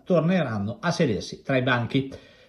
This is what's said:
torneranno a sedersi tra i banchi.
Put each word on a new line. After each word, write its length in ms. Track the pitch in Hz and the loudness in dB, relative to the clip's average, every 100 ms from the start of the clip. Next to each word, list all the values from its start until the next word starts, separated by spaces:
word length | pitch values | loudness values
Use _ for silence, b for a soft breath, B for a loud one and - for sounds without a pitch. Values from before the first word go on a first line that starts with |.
torneranno 720 | - 175 156 185 135 107 101 - | 0 2 4 2 0 -2 -4 -4
a 100 | 170 | -4
sedersi 500 | 165 147 101 - - | 0 0 0 -4 -10
tra 140 | - 131 | -2 0
i 60 | |
banchi. 500 | 127 123 117 135 135 B B B | 2 0 0 -2 -2 B B B